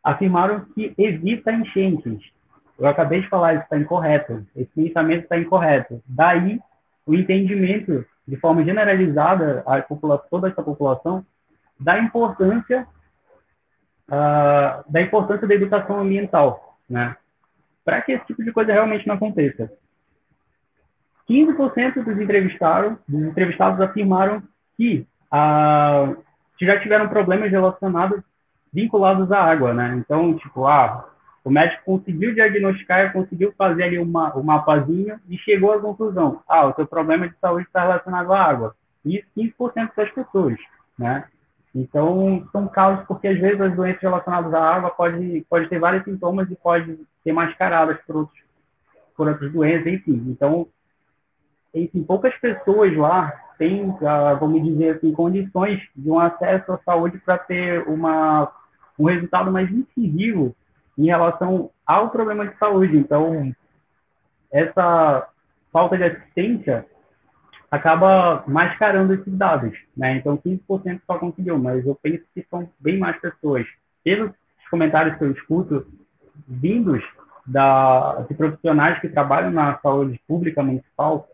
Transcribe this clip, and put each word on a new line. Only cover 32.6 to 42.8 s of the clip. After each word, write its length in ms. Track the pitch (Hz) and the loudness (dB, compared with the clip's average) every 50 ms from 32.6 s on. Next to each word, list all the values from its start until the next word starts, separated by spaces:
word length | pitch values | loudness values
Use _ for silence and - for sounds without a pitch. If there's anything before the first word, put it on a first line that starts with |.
| 196 190 190 - - - 180 190 190 190 | 0 -2 -2 -4 -4 0 2 2 2 2
conseguiu 420 | 190 185 185 - 170 165 190 208 - | -2 -4 -6 -6 -4 -2 -2 -2 0
fazer 260 | - 196 185 165 170 180 | 0 0 0 0 0 -2
ali 160 | 175 175 175 | -2 -2 -4
uma, 360 | 170 170 170 165 156 151 - | -4 -2 -2 -2 -2 -2 -4
um 60 | 135 147 | -4 0
mapazinho 760 | 156 151 151 151 156 151 147 131 147 170 185 202 214 214 220 _ | 2 2 2 4 2 2 2 2 0 -2 -2 -4 -6 -8 -12 _
e 100 | 175 185 | -14 -14
chegou 360 | - - 214 208 190 190 208 214 | -8 0 0 2 4 4 2 2
à 60 | 208 | 2
conclusão: 640 | 208 208 196 - 220 214 185 180 160 135 117 - - | -2 -4 -4 -4 -4 -4 0 0 0 0 0 -4 -2
ah, 200 | - 160 165 143 | 2 4 4 4
o 80 | 135 - | 4 2
seu 120 | - 151 | -2 -6
problema 400 | - - 165 156 160 160 165 180 | -4 -4 -2 0 0 0 0 -2
de 80 | 170 - _ | -6 -6 _
saúde 280 | - 180 170 175 180 - | -2 -2 -2 -2 -4 -4
tá 100 | - 185 | -2 0
relacionado 520 | 175 185 180 175 - 190 180 180 175 180 190 | 0 2 0 -2 -4 -4 -6 -4 0 0 2
à 80 | 196 | 4
água. 340 | 180 156 135 120 110 110 - _ _ _ _ _ - | 4 2 2 0 -4 -8 -10 _ _ _ _ _ -6
Isso, 220 | 147 180 202 - _ _ | -6 -6 -6 -8 _ _
quinze 180 | 214 226 226 - | -6 -6 -6 -4
por 140 | - 247 240 - | -6 -6 -6 -4
cento 200 | 226 226 220 - | -6 -8 -6 -4
das 140 | 214 208 208 | -4 -4 -4
pessoas, 460 | - 262 269 - - 196 175 127 113 - - - _ _ _ _ _ | -4 -8 -10 -2 -2 0 0 0 -2 -4 -10 -18 _ _ _ _ _
né? 280 | - 120 120 131 160 - - _ _ _ _ _ _ _ _ - | -6 -4 -4 -4 -4 -6 -12 _ _ _ _ _ _ _ _ -8
Então, 720 | 131 127 - - 147 156 170 185 190 190 196 190 175 180 - | -8 -6 -2 0 0 0 2 2 2 2 2 0 -2 -4 -6
são 160 | - 202 202 | -6 -4 -4
casos 380 | 196 - 196 | -2 2 2